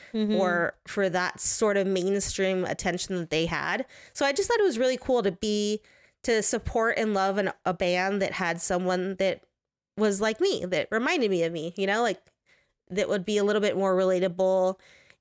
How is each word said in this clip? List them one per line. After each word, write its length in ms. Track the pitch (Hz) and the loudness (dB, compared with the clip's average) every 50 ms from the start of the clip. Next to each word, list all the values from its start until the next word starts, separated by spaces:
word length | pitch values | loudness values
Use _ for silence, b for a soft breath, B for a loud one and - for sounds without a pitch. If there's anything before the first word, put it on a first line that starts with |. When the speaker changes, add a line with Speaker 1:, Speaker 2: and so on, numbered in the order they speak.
| B B | B B
Speaker 1:
Mm-hmm. 220 | - 220 214 208 214 | -4 -2 0 2 2
Speaker 2:
or 400 | 185 190 180 175 175 170 - - _ - | 2 2 2 2 2 0 -2 -4 _ -14
for 220 | - - 202 196 190 | -6 -2 0 0 0
that 320 | 165 180 180 - - - | 0 0 -2 -2 -4 -4
sort 360 | - - - - 226 208 202 | -4 -4 0 0 2 2 2
of 100 | 202 190 | 2 2
mainstream 760 | 196 190 180 175 190 196 202 190 - - - 190 190 190 185 180 | 2 0 0 0 0 0 0 -2 -4 -2 -2 0 0 0 0 -2
attention 520 | - - - - 190 170 180 - - 190 | -2 -4 -4 -2 -2 -2 -2 -4 -4 -6
that 140 | 180 165 - | -6 -4 -2
they 160 | 151 160 165 | -2 -2 -2
had. 400 | 165 165 160 143 160 185 220 262 B B B B B | -2 -2 -4 -4 -2 -4 -4 -6 B B B B B
So 140 | - - 285 | -4 -2 0
I 60 | 277 | 0
just 160 | 277 403 392 - | 0 0 0 2
thought 100 | 480 453 | 2 2
it 60 | 415 | 2
was 140 | 370 240 220 | 2 2 2
really 180 | 262 254 262 | 0 0 0
cool 260 | - - - 254 240 | 0 0 0 2 2
to 80 | 190 196 | 2 0
be, 480 | 175 - - 214 208 208 208 208 214 214 b b b b b b b _ - | -2 -2 -2 -2 0 0 0 0 -2 -4 b b b b b b b _ -2
to 180 | - 233 220 | 0 0 0
support 560 | 196 - - 220 - - - 233 226 233 - - | 2 0 -2 -2 -2 -2 0 0 0 0 0 0
and 160 | 226 220 208 | 0 0 0
love 240 | 190 190 196 190 208 | 2 2 0 0 0
an, 140 | 196 190 - _ - | -2 -2 -4 _ -4
a 80 | 180 | -4
band 480 | 180 - 190 180 180 180 185 196 202 202 | -2 0 0 0 0 0 0 0 0 0
that 120 | 190 - | -2 -2
had 280 | - - 185 170 170 175 | -2 -2 -2 -2 -2 -2
someone 540 | - - 185 180 180 185 185 185 180 196 190 | -2 -2 -2 0 0 0 0 0 -2 -2 -2
that 260 | - 196 190 - - - _ _ _ _ _ _ _ _ _ _ | -2 -2 -2 -2 -4 -8 _ _ _ _ _ _ _ _ _ _
was 240 | - 214 208 196 190 | 0 0 0 0 0
like 200 | 214 220 220 - | 0 -2 0 0
me, 240 | 349 403 - - - 180 | 0 0 0 0 -2 -2
that 200 | 180 151 - - | 0 -2 0 0
reminded 400 | 208 233 247 302 359 320 240 202 | -2 0 0 0 0 2 2 2
me 140 | 190 170 165 | 2 2 0
of 80 | 165 | 0
me, 200 | 170 160 156 170 - | -2 -4 -6 -6 -4
you 100 | - 196 | -2 -2
know, 160 | 190 202 226 | 0 2 2
like, 180 | 240 220 175 - _ _ _ _ b b b b b b b _ _ - | 2 0 -2 -4 _ _ _ _ b b b b b b b _ _ -6
that 180 | 90 95 - - | -4 -2 0 0
would 160 | 202 202 175 | 0 -2 0
be 140 | - 147 208 | 0 0 2
a 60 | 202 | 2
little 180 | 202 202 214 | 2 2 2
bit 140 | 202 208 - | 2 0 0
more 200 | 180 196 190 185 | 2 2 2 2
relatable. 800 | 185 190 185 185 180 185 190 175 185 190 185 190 190 185 185 185 B B B B B B B B B | 2 4 2 2 2 0 0 0 0 2 2 4 4 2 2 0 B B B B B B B B B